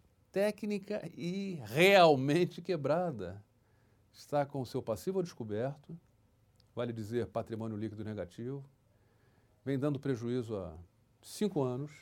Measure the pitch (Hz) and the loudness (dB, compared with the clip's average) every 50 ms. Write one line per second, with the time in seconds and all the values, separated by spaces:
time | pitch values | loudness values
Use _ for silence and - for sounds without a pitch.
0 | _ _ _ _ _ _ - 190 202 214 208 - - 208 208 196 202 - 208 208 | _ _ _ _ _ _ -2 0 0 0 0 -2 -4 -4 -4 -4 -4 -6 -8 -8
1 | - 170 - - 165 170 180 196 196 196 180 151 117 101 113 147 175 196 202 190 | -8 -10 -10 -8 -6 -4 -4 -4 -6 -6 -8 -8 -8 0 4 6 8 10 10 10
2 | 175 160 147 131 131 143 156 175 180 175 - - 175 - 180 156 139 135 151 175 | 10 10 8 6 4 4 4 4 2 0 -2 -6 -6 -4 -4 -2 0 0 0 0
3 | 180 170 156 107 92 85 98 101 104 _ _ _ _ _ _ _ _ _ _ _ | 0 -2 -4 -6 -8 -8 -10 -12 -16 _ _ _ _ _ _ _ _ _ _ _
4 | _ _ _ - - - 143 143 143 135 - 139 127 110 - 131 - - 110 104 | _ _ _ -20 -8 -2 0 0 0 0 -4 -6 -6 -4 -6 -4 -4 -4 -4 -4
5 | - 185 190 190 175 175 - - 120 107 104 104 120 139 143 - - - 165 165 | -4 -4 -2 -2 -4 -4 -6 -10 -8 -6 -4 -2 -2 -4 -6 -8 -14 -18 -20 -20
6 | - _ _ _ _ _ _ _ _ _ _ _ _ _ - 117 123 123 117 113 | -20 _ _ _ _ _ _ _ _ _ _ _ _ _ -8 -6 -6 -4 -6 -8
7 | 107 101 120 123 110 - - 113 110 - 113 107 113 113 107 104 110 110 104 104 | -8 -4 -4 -4 -4 -2 -4 -6 -6 -6 -6 -8 -6 -6 -6 -6 -8 -8 -8 -8
8 | 107 107 107 104 87 90 - - 117 123 139 139 135 - _ _ _ _ _ _ | -8 -8 -8 -8 -8 -10 -10 -12 -10 -10 -10 -12 -14 -18 _ _ _ _ _ _
9 | _ _ _ _ _ _ _ _ _ _ _ _ - 131 139 131 131 151 147 131 | _ _ _ _ _ _ _ _ _ _ _ _ -4 -2 0 0 0 0 0 0
10 | - 139 131 110 117 120 123 127 113 110 110 98 90 82 80 82 87 - _ _ | -2 -2 -2 -2 -2 -2 -2 -2 -2 -4 -4 -6 -6 -8 -10 -14 -18 -20 _ _
11 | _ _ _ _ - - - - 214 202 - 156 135 127 127 139 147 147 - - | _ _ _ _ -20 -14 -4 -2 -2 0 0 0 0 0 -2 -4 -8 -10 -12 -18